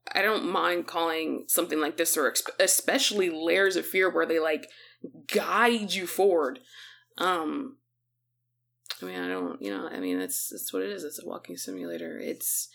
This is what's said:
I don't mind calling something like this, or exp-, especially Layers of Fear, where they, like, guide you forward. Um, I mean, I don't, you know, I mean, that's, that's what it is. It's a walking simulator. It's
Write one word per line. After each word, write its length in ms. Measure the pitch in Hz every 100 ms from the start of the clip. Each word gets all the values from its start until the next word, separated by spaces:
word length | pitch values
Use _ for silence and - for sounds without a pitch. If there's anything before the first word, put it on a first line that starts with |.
| -
I 100 | -
don't 280 | 196 214 -
mind 360 | 185 170 175 170
calling 580 | 170 165 160 160 131 -
something 320 | - 170 156
like 160 | 147 -
this, 200 | 165 -
or 140 | 131
exp-, 280 | - - -
especially 720 | 185 - - 175 - 208 185
Layers 460 | 160 165 180 196 175
of 100 | 160
Fear, 240 | 190 185
where 160 | 160 165
they, 120 | 165
like, 300 | 160 156 - - - - - 165 -
guide 600 | - 156 190 233 233 202
you 140 | 190 175
forward. 540 | - 196 170 135 131 - - - - _ -
Um, 580 | 175 180 156 143 131 - _ _ _ _ _ _ _ _ _ _ - -
I 20 |
mean, 160 | 92 92
I 80 | 90
don't, 320 | 92 90 -
you 100 | -
know, 180 | 98 -
I 120 | -
mean, 180 | 92 90
that's, 300 | 92 - -
that's 220 | 202 -
what 100 | 190
it 80 | 196
is. 140 | 202
It's 180 | 151 -
a 40 | 175
walking 300 | - - 180
simulator. 640 | - - 170 - - -
It's 500 | - 165 - - -